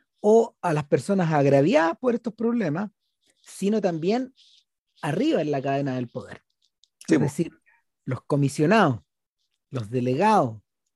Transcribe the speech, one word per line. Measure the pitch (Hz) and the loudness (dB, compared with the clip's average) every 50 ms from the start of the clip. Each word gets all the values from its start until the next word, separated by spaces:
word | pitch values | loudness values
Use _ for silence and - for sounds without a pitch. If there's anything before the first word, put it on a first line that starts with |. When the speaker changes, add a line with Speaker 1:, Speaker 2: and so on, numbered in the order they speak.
| _ _ _ _ | _ _ _ _
Speaker 1:
o | - 208 220 233 226 - - _ | 2 4 4 4 4 2 -4 _
a | - 180 151 | -4 -2 -2
las | 151 143 | -2 -2
personas | - - 226 - - 202 196 175 160 | 0 -2 -2 0 0 0 0 0 2
agraviadas | 160 147 139 139 139 139 143 170 254 302 330 330 330 - | 2 2 4 4 4 4 4 4 4 2 2 0 -2 -2
por | - 254 226 | -2 -2 -2
estos | 240 - 226 190 | -2 -4 -8 -8
problemas, | - 220 233 233 240 208 156 143 170 214 202 _ _ _ _ _ _ _ _ _ _ | -4 -4 -2 -2 -2 -2 -2 -4 -4 -6 -8 _ _ _ _ _ _ _ _ _ _
sino | _ - - - 190 196 220 214 | _ -20 -10 -4 -2 0 0 0
también | 196 185 170 156 156 185 220 254 262 254 _ _ _ _ _ _ _ _ _ _ _ _ _ _ | 0 -2 -2 -2 -2 -2 -2 -2 -4 -8 _ _ _ _ _ _ _ _ _ _ _ _ _ _
arriba | - 156 143 185 269 320 302 202 | -6 -4 -2 -2 0 0 0 0
en | 156 151 | 0 -2
la | 143 135 | -2 -4
cadena | 131 139 139 139 143 139 127 | -2 -2 -2 -2 -2 -4 -4
del | 127 127 120 | -6 -6 -8
poder. | - 127 98 - - - _ _ _ _ _ _ _ _ _ _ _ _ - - | -10 -12 -14 -14 -18 -20 _ _ _ _ _ _ _ _ _ _ _ _ -4 0
Speaker 2:
Sí, | 165 | 0
Speaker 1:
Es | 147 | 0
Speaker 2:
po. | 147 | 0
Speaker 1:
decir, | 139 - - 165 - - _ _ _ _ _ _ _ _ _ - | 0 -4 -6 -8 -8 -8 _ _ _ _ _ _ _ _ _ -10
los | - 131 117 - | -10 -10 -8 -6
comisionados, | - 147 143 143 135 - - 151 151 214 226 190 147 120 104 - _ _ _ _ _ _ _ _ _ _ _ _ _ | -4 -2 0 0 0 0 0 0 2 4 4 4 2 0 -2 -8 _ _ _ _ _ _ _ _ _ _ _ _ _
los | - 131 110 98 | -10 -10 -8 -6
delegados, | 120 127 123 127 127 139 196 220 220 190 151 117 110 104 - _ _ _ _ _ _ | -4 -4 -2 -2 0 0 2 2 2 2 2 0 -4 -10 -18 _ _ _ _ _ _